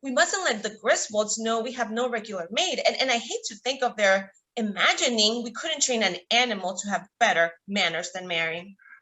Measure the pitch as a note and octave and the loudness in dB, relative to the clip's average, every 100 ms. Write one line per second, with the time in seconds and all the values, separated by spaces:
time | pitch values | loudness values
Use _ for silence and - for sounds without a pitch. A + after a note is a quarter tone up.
0 | C4+ B3+ F4 G4+ F4+ A3+ G#3+ G#3+ A3 F4 | -2 2 2 2 0 0 -4 -6 0 0
1 | - G#3 G#3+ A3 A3+ A3+ A3+ B3 A3+ A3 | 0 0 0 0 0 0 -2 -4 -4 -2
2 | B3 A3+ G#3 G3 E3+ A3 F4+ B3+ - - | -2 -4 -6 -8 -6 -2 -2 2 0 2
3 | C4 A#3+ A3+ G#4+ - G#3 - C4+ B3 G#3+ | 0 0 -2 -6 -6 -8 -6 0 -2 2
4 | G#3 G3 G3 _ _ - G#3+ F#3+ G#3+ F4 | 4 4 2 _ _ -6 -4 2 2 4
5 | E4 A#3 G#3+ A#3 A#3+ - E4 D#4 C#4+ A#3+ | 2 4 2 2 -4 -6 -6 -2 0 2
6 | G#3 F3+ - A#3 B3 G#3+ F#3 G3 G#3 F#3+ | 0 -2 0 2 2 0 -4 -6 -4 -4
7 | F#3+ _ A3+ E3+ E3+ - - G3+ F3+ E3 | -6 _ 2 4 2 0 -6 0 0 0
8 | F3 F#3+ F3+ E3+ E3 E3 F#3+ G3 - - | -6 -8 -4 -2 -2 -4 -10 -18 -20 -20